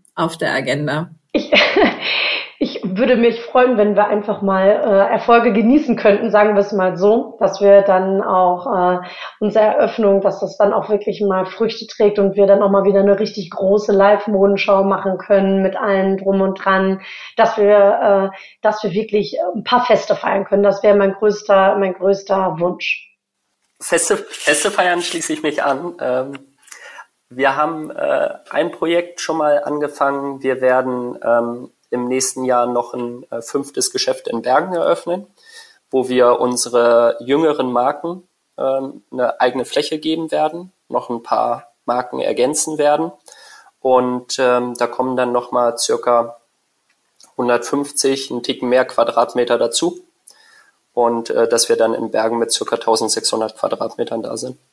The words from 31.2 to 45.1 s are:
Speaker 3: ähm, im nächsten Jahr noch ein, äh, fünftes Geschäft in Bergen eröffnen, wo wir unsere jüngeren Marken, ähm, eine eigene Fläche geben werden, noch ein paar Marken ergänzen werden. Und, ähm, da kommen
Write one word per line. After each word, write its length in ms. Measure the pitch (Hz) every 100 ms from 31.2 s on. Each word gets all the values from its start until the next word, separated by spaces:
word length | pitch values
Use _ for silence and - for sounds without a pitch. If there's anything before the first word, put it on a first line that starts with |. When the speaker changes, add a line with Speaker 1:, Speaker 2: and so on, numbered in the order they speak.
Speaker 3:
ähm, 480 | - 117 117 120 - _ -
im 160 | 123 123
nächsten 360 | 131 131 131
Jahr 220 | 127 123 120
noch 280 | 120 120
ein, 320 | 127 120 123 -
äh, 120 | 117
fünftes 500 | - 143 139 - -
Geschäft 360 | - - 131 -
in 140 | 117
Bergen 320 | 117 143 185
eröffnen, 540 | 175 160 170 - 185 - _ _ - - _ -
wo 180 | 131 123
wir 300 | 127 120 120
unsere 800 | 123 123 120 120 120 117 117 -
jüngeren 520 | 120 143 160 147 127
Marken, 520 | 123 127 - 170 180 _ _ _ -
ähm, 460 | 135 135 135 - _
eine 280 | 127 123 -
eigene 260 | 127 127 120
Fläche 340 | 170 147 156
geben 320 | 156 160 160
werden, 400 | 151 156 165 185 _ -
noch 200 | 123 -
ein 120 | 117
paar 460 | - 117 120 117 - _ -
Marken 340 | 123 127 131
ergänzen 580 | - 110 127 151 156 151
werden. 340 | 147 151 165 - - - - - - _
Und, 560 | 131 127 127 123 123 -
ähm, 340 | 127 123 123 117
da 120 | 120
kommen 280 | - 131